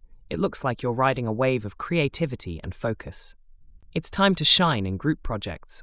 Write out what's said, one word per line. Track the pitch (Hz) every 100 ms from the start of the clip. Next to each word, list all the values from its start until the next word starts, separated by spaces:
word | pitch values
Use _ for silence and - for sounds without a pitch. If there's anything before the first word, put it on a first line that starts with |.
| - - -
it | 160
looks | 165 -
like | 135 117
you're | 123
riding | 120 131 127 117
a |
wave | 110 131 127
of | 104 -
creativity | - 170 143 - 160 123 - 82
and | -
focus. | - 117 110 - - - - - - - - -
It's | 165 -
time | - 196
to | 190
shine | 151 - 170 120 95
in | 92
group | 151 -
projects | - 110 92 80 - -